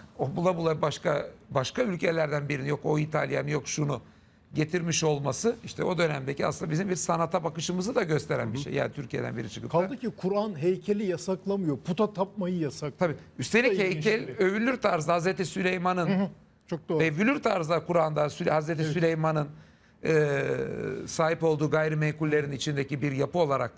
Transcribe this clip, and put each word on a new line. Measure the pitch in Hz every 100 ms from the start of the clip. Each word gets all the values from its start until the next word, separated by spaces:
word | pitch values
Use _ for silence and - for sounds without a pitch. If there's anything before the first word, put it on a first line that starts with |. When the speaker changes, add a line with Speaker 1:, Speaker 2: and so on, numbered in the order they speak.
| - -
Speaker 1:
o | 135 185
bula | 175 170
bula | 165 156
başka, | 151 - 170 143 - - -
başka | 135 127 -
ülkelerden | 247 175 180 165 151 147 143
birini, | 143 139
yok | 147
o | 151 151
İtalyan, | 151 151 139 135 139
yok | 147 -
şunu | - 147 123 - - _ _ _
getirmiş | 147 156 180 165 156
olması | 160 147 139 127 233 233
işte | - -
o | 170 170
dönemdeki | 165 147 135 143 170
aslında | - 165
bizim | 156 196
bir | 185
sanata | - 165 165 180
bakışımızı | 165 160 156 180 185 262
da |
gösteren | 175 151 - 139 117
bir | 120
Speaker 2:
Hı |
hı. |
Speaker 1:
şey. | 143
Yani | 139 127
Türkiye'den | 131 127 131 123 120
biri | 120
çıkıp | 113 117
da | 165
Speaker 2:
Kaldı | 190 247
ki | 226 -
Kur'an | 180 202 214 160
heykeli | 170 185 202 208 208
yasaklamıyor, | 165 - 185 196 196 170 135
puta | - 185 208
tapmayı | 180 196 214 180 180
yasaklıyor. | 147 - 147 -
Speaker 1:
Tabii. | 180 - - -
Üstelik | 127 220 247
Speaker 2:
Bu | 190
da |
ilginç | 190 165 202
Speaker 1:
heykel | 151 -
Speaker 2:
bir | 127
Speaker 1:
övülür | 190 208 240 254
tarzda | 202 175 156
Hazreti | 175 170 185 175
Süleyman'ın | 196 180 185 180 185 170
Speaker 2:
Hı | 196
hı. | 196 - - _ -
Çok | 165 -
doğru. | 160
Speaker 1:
övülür | 160 151 220 285
tarzda | 226 196 156 165 160
Kur'an'da | 170 156 151 151
Süle-, | - 170
Hazreti | 156 151 160
Speaker 2:
Evet. | 156
Speaker 1:
Süleyman'ın, | 156 165 160 160 156 147 - - _ _ _ -
e, | 156 147 139 139 131 135 113 104 - -
sahip | - 160 165
olduğu | 165 151 151
gayrimenkullerin | 156 156 156 151 151 156 151 143
içindeki | 135 - 143 135 143
bir | 143
yapı | 135 139 175
olarak | 156 135 120